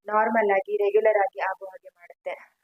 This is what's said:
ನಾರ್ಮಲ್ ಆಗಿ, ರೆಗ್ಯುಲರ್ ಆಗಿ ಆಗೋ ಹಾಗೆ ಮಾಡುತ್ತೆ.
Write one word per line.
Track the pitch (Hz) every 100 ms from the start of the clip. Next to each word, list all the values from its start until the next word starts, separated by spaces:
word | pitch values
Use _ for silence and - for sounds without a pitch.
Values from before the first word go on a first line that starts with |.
| 208
ನಾರ್ಮಲ್ | 214 226 233 208
ಆಗಿ, | 196 196 208
ರೆಗ್ಯುಲರ್ | 202 208 220 208
ಆಗಿ | 190 196
ಆಗೋ | 185 190
ಹಾಗೆ | 190 185 185
ಮಾಡುತ್ತೆ. | _ 175 - 180 - - _